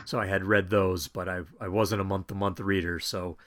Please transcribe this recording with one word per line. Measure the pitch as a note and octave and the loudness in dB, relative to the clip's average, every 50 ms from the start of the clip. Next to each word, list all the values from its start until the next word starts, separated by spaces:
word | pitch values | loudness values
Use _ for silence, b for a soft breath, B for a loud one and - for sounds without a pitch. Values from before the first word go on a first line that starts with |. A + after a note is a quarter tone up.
| - | -12
so | - - A#2+ | -6 -2 -2
I | G#2 | 0
had | F#2 G2 F#2+ F#2 | 2 0 0 2
read | G2 G#2+ G2+ G2 F#2 | 4 4 4 4 4
those, | G#2+ G2+ F#2+ F#2 F#2 F2+ - - | 2 4 4 4 2 0 -4 -6
but | - F#2+ F2+ F#2+ | -6 -6 -4 -4
I, | F2+ F2+ E2+ - - - | -4 -6 -6 -10 -12 -10
I | - F#2 | -8 -2
wasn't | F#2 G#2+ A2 G2 G#2+ G2+ | 2 2 2 2 2 0
a | F#2+ | 0
month-to-month | F#2+ G2 F#2+ F#2 - G2+ G2 G2+ G2 F#2 - | 0 0 -2 -2 -4 -4 0 0 0 0 -2
reader, | G2 G2 G2 F#2+ E2 F2 E2+ E2 | 0 0 2 2 2 0 -4 -4
so | - - - F#2+ F2+ F2+ - b b | -4 -6 -6 -4 -6 -6 -8 b b